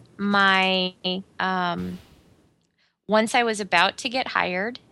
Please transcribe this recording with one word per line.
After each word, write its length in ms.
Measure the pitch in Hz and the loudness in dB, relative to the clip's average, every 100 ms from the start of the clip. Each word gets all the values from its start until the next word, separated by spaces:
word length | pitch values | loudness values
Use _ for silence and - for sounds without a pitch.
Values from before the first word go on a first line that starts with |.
| - - | -20 -6
my, 760 | 202 202 196 190 190 185 185 180 185 185 - - | 0 4 4 4 2 0 -2 -6 -6 -6 -8 -6
um, 580 | 185 185 175 175 180 180 - _ _ _ _ _ _ _ _ _ - | -4 -2 -2 -4 -8 -10 -16 _ _ _ _ _ _ _ _ _ 0
once 260 | 214 220 | 0 2
I 80 | 254 | 2
was 180 | 233 208 | 0 -2
about 360 | 196 175 190 - | 0 2 2 0
to 100 | 254 | -6
get 200 | 254 - | -4 -2
hired 500 | - 180 180 214 247 _ | -2 -2 -2 -6 -8 _